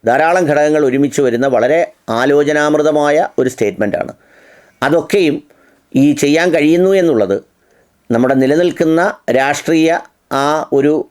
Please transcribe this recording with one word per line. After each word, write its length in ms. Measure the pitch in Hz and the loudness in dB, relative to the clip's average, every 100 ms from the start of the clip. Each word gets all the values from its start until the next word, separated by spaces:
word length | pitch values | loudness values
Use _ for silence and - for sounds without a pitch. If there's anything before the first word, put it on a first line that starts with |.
| 110 | 0
ധാരാളം 360 | 127 156 180 170 | 0 2 0 0
ഘടകങ്ങൾ 320 | 147 151 151 143 | 2 2 2 0
ഒരുമിച്ച് 320 | 131 143 - 135 | 0 -2 0 -2
വരുന്ന 220 | 117 135 123 | 0 0 0
വളരെ 240 | 120 160 170 - - 113 | 0 0 -2 -8 -6 -2
ആലോചനാമൃതമായ 1080 | 131 143 147 151 151 151 151 151 147 147 185 - | 0 2 2 0 0 0 0 0 0 0 -2 -2
ഒരു 100 | 127 | -4
സ്റ്റേറ്റ്മെന്റാണ്. 600 | 123 107 95 104 - - - _ _ _ - _ _ 131 | -2 -4 -2 -4 -4 -8 -12 _ _ _ -20 _ _ -2
അതൊക്കെയും 500 | 160 139 202 170 135 - _ _ _ _ 131 | -2 0 0 0 -2 -8 _ _ _ _ 0
ഈ 20 | 143 147 | 2 2
ചെയ്യാൻ 260 | 143 151 175 165 | 0 0 0 0
കഴിയുന്നു 380 | 147 170 185 196 | 2 2 2 2
എന്നുള്ളത് 360 | 170 127 98 98 - _ _ _ _ _ _ | 2 0 0 -2 -6 _ _ _ _ _ _
നമ്മുടെ 280 | 117 127 135 | 0 0 2
നിലനിൽക്കുന്ന 580 | 131 151 180 - 165 160 185 - - 120 | 2 2 0 0 0 0 -2 -4 -4 -2
രാഷ്ട്രീയ 600 | 135 175 - 165 160 170 - _ _ 135 | 0 -2 -2 0 0 -2 -6 _ _ -2
ആ 40 | 143 156 - 139 | -2 -2 -2 0
ഒരു 160 | 139 151 - | 0 -2 -6